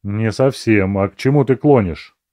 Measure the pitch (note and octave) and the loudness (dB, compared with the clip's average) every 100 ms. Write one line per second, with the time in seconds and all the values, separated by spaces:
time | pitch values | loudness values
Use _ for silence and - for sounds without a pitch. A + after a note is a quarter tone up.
0 | G2+ G#2+ A2 G2+ C3+ - A2+ G#2 F#2+ G2 | -8 -4 -4 0 -2 -2 0 0 0 -2
1 | G2 - C#3 C#3+ B2+ B2 D3+ B2+ F#2 D2 | -4 -2 0 0 0 0 4 2 2 -6
2 | - _ _ | -16 _ _